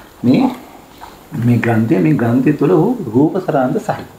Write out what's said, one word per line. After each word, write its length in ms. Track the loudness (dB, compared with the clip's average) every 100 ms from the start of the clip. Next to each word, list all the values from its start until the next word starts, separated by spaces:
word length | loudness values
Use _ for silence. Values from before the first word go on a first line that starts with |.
| -20 -4
මේ, 200 | 0 2 2 -4 -14 -20 -20 -20 -20 -20 -14 -4 0
මේ 120 | 2
ග්‍රන්ථය. 420 | 2 0 0 2
මේ 200 | 2 2
ග්‍රන්ථය 320 | 0 0 0
තුළ 180 | 0 2
ඔහු 180 | 2 2 -2 -2
රූප 260 | 0 0 0
සටහන්ද 380 | -2 -2 0 -2
සහිතව. 300 | -4 -8 -10